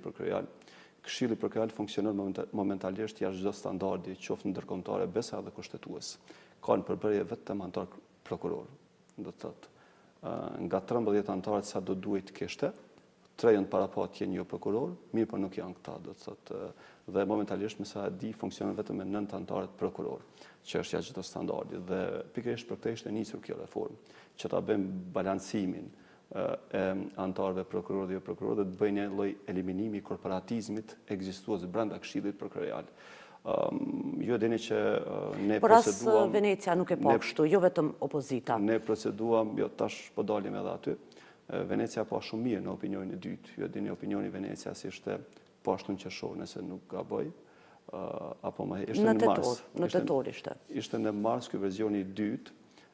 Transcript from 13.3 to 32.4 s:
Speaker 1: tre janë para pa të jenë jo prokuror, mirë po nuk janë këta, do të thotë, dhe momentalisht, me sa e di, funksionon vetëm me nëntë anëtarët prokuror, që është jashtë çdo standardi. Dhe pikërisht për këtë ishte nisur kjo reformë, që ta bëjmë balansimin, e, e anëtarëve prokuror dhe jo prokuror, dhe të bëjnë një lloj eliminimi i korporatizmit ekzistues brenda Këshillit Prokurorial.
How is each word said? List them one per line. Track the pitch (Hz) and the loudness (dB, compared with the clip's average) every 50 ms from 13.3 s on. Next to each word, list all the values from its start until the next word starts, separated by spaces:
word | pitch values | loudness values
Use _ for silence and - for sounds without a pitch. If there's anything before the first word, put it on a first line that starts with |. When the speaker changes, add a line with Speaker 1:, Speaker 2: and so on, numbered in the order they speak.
| _ | _
Speaker 1:
tre | - - 117 107 | 4 6 8 8
janë | 101 95 | 8 6
para | 95 101 95 98 98 | 4 2 2 2 2
pa | - 104 95 | 0 -2 -2
të | 92 - - | -2 -4 -4
jenë | 101 95 92 90 | -4 -2 -2 -2
jo | 92 | -4
prokuror, | - - 87 - 104 101 113 143 175 180 180 - - | -6 -8 -4 -2 0 0 0 0 -2 -4 -10 -10 -2
mirë | - 113 110 107 | 0 0 2 2
po | - 98 | 0 -2
nuk | 98 92 - - | -4 -2 -4 -6
janë | 90 92 90 - | -8 -8 -10 -12
këta, | - - 82 - - | -12 -12 -10 -10 -12
do | - - | -14 -14
të | - - - | -14 -14 -14
thotë, | 95 - - - - 90 92 - - - - - - - _ - 92 | -14 -14 -12 -10 -8 -8 -8 -8 -10 -14 -20 -20 -20 -18 _ 0 2
dhe | 98 101 | 2 4
momentalisht, | 95 107 107 104 101 98 95 101 110 - - | 4 4 2 2 0 0 -2 -2 -4 -4 -6
me | 101 - | -8 -8
sa | - 107 101 | -6 -4 -4
e | 98 92 | -4 -4
di, | 92 98 110 | -4 -6 -6
funksionon | 110 - - 98 95 - 104 101 98 98 | -6 -4 -6 -6 -4 -2 -2 -2 -2 -2
vetëm | 104 - 101 101 | -4 -4 -4 -4
me | 95 95 | -2 -2
nëntë | 98 104 104 101 98 98 | -2 -2 -2 -2 -4 -6
anëtarët | 92 92 98 101 92 - - - | -4 -2 -2 -2 -2 -4 -4 -4
prokuror, | 90 92 - - - - - - - - - - - - - - | -4 -2 -2 -4 -4 -4 -6 -6 -10 -16 -20 -20 -20 -20 -20 -18
që | - - - 85 87 | -10 -4 -2 -2 -2
është | - - | 0 -2
jashtë | 85 87 - | -2 -2 -4
çdo | - 92 90 | -8 -10 -10
standardi. | - - - - 85 - - - - 85 90 90 90 | -8 -6 -4 -4 -2 -2 -4 -4 -6 -8 -8 -4 -4
Dhe | 92 95 92 90 90 - - - - | -2 -2 -2 -2 -4 -4 -6 -6 -8
pikërisht | 127 120 120 120 113 - - | -4 -4 -2 -4 -4 -6 -8
për | 113 - | -10 -4
këtë | - 113 113 | -4 -4 -4
ishte | 113 - - | -4 -6 -4
nisur | 104 110 110 - - 113 | -4 -4 -4 -4 -6 -10
kjo | 107 - - - | -8 -8 -8 -8
reformë, | - - - - - - - - - - - - - - - - | -8 -6 -6 -6 -6 -6 -8 -12 -18 -20 -20 -20 -20 -20 -14 -10
që | - - | -4 -2
ta | - 90 | -2 0
bëjmë | 95 98 107 104 95 95 95 92 92 90 - | 2 2 2 2 2 0 -2 -6 -6 -4 -2
balansimin, | 98 92 95 95 95 - - - 110 95 92 87 87 - - - - - - - - - _ | 0 0 2 0 0 -2 -2 -2 0 0 0 -2 -4 -8 -12 -14 -18 -20 -20 -20 -20 -18 _
e, | - 95 92 - - - - - - 101 | -4 -2 -2 -2 -2 -4 -4 -4 0 0
e | 95 95 95 95 98 - - - 95 | 2 2 2 0 -2 -4 -4 -4 -2
anëtarëve | 92 90 - 95 95 92 92 90 - - | -2 0 0 0 0 0 0 -2 -2 -2
prokuror | 92 90 - 98 98 95 | -4 -2 0 -2 -2 0
dhe | 90 95 95 | 0 -2 -4
jo | - | -4
prokuror, | - - - 95 107 - 107 | -6 -6 -2 -2 0 2 2
dhe | 101 92 | 2 0
të | 92 92 | 2 2
bëjnë | 104 104 101 101 | 2 4 4 2
një | 101 101 95 | 0 0 0
lloj | 98 101 98 - - - - | 0 0 0 0 -4 -6 -4
eliminimi | 95 92 92 92 92 92 107 113 104 101 | -2 0 0 0 0 0 0 -2 -2 -4
i | - | -4
korporatizmit | - 104 90 - 95 95 92 90 - 117 117 101 - 104 110 107 - - - - - | -4 -6 -4 -2 -2 -2 -2 -2 -2 -2 -2 -2 -2 -4 -4 -6 -8 -14 -18 -6 -6
ekzistues | 107 95 95 95 92 - - - 107 92 87 | -4 -4 -2 -4 -6 -6 -2 -2 -2 0 0
brenda | 90 90 110 113 104 98 - | -2 0 0 0 0 -2 -6
Këshillit | - - - 147 151 151 151 | -10 -6 -4 -2 -2 -2 -4
Prokurorial. | - | -4